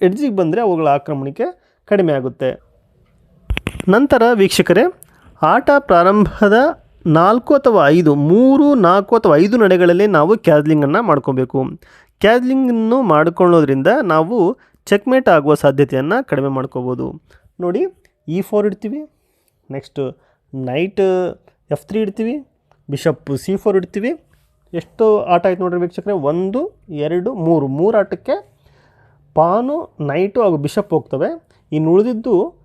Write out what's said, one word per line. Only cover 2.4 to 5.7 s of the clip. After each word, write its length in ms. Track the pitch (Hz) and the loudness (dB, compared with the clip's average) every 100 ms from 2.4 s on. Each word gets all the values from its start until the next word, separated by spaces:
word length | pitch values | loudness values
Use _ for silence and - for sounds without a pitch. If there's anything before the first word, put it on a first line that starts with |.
| 131 - _ _ _ _ _ _ _ _ - - - - 185 | -6 -6 _ _ _ _ _ _ _ _ -8 -6 -6 -6 0
ನಂತರ 320 | 208 277 262 233 | 2 4 2 2
ವೀಕ್ಷಕರೇ, 480 | 226 190 - - 180 349 - _ _ _ - | 2 2 2 2 2 0 -4 _ _ _ -2
ಆಟ 280 | 160 233 302 | 0 2 2